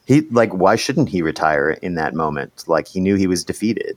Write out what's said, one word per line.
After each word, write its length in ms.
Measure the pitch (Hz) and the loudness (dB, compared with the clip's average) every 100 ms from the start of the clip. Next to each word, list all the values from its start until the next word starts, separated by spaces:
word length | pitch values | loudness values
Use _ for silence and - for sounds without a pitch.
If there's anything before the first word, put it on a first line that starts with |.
| - | 2
He, 160 | 135 151 | 2 2
like, 200 | 117 113 | 2 2
why 220 | 92 92 | 2 2
shouldn't 340 | 110 - 151 113 | 2 0 0 0
he 140 | 95 | 0
retire 480 | 80 76 80 76 71 | -2 0 0 2 0
in 240 | - 92 | -2 -4
that 200 | 87 76 | -4 -4
moment? 500 | - 78 71 65 - - | -2 -4 -4 -8 -12 -2
Like, 220 | 80 76 | -2 -2
he 100 | 95 | -2
knew 160 | 92 | 0
he 140 | 98 95 | 2 2
was 160 | 90 | 0
defeated. 520 | - - 107 113 - | -4 -4 -4 -4 -6